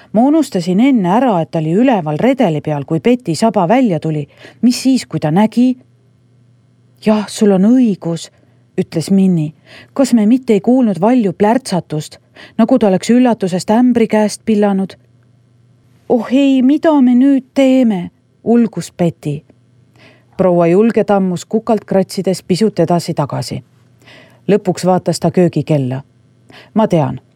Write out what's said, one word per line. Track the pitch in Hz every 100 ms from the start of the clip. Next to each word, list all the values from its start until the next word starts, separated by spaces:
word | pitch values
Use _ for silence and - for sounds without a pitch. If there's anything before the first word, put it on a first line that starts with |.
| -
ma | 202
unustasin | 262 311 294 190 170 185
enne | 262 254 175
ära, | 202 262 185
et | 160
ta | 170
oli | 156
üleval | 180 262 220 156 151
redeli | 240 262 214 151
peal, | 147 147
kui | 139 160
Betty | 233 247 208
saba | 156 226 202 170
välja | 240 247 156
tuli. | 160 151 143 _ - -
Mis | 233 240
siis, | 254 262 -
kui | 160
ta | 156
nägi?" | 170 220 233 254 254 _ _ _ _ _ _ _ _ _ _ _ _ -
"Jah, | 214 202
sul | - 214
on | 190
õigus," | 202 254 240 190 165 165 - _ _ _ _ -
ütles | 180 170 147
Minni. | 196 190 175 151 - _ - -
"Kas | - 269
me | 233 208
mitte | 254 262
ei | 208
kuulnud | 214 254 233 175
valju | 202 254 202
plärtsatust, | 165 208 254 - 180 - 156 - - _ - - -
nagu | 220 254
ta | 214
oleks | 185 -
üllatusest | 240 254 220 185 175 -
ämbri | 220 254 233 220
käest | 214 214 -
pillanud?" | - 214 208 196 190 - _ _ _ _ _ _ _ _ _ _ -
"Oh | 240 214
ei, | 254 277 269
mida | 254 302 330 294
me | 247
nüüd | 247 269 277 -
teeme?" | - 269 262 240 190 175 - _ _
ulgus | - 240 226 - 165 -
Betty. | 175 - 151 147 - _ _ _ _ _ - _ _ -
Proua | 185 175 170
Julge | 180 226 220
tammus | 202 202 190 175
kukalt | - 220 220 214
kratsides | - 190 185 - 190 180
pisut | - 175 214 202
edasi-tagasi. | 160 175 160 160 143 135 131 131 - _ _ _ - - - _ -
Lõpuks | 202 202 170 175
vaatas | 180 175 170
ta | 170
köögikella. | - 175 156 - 151 127 131 - _ _ _ _ - -
"Ma | 208 220
tean," | 170 131 131 -